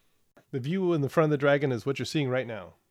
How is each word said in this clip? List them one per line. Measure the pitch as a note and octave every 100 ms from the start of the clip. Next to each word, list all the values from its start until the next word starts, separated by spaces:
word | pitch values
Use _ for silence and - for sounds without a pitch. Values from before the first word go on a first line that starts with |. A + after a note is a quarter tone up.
| _ _ _ _ _
The | C#3
view | C3 F#3+ F3+
in | E3
the | C3+
front | - D#3
of |
the | D3
dragon | C#3+ C#3+ C#3+
is | A#2+ C#3
what | C3+
you're | B2
seeing | D#3+ C3+
right | B2+ A#2+
now. | A2 E2+ - _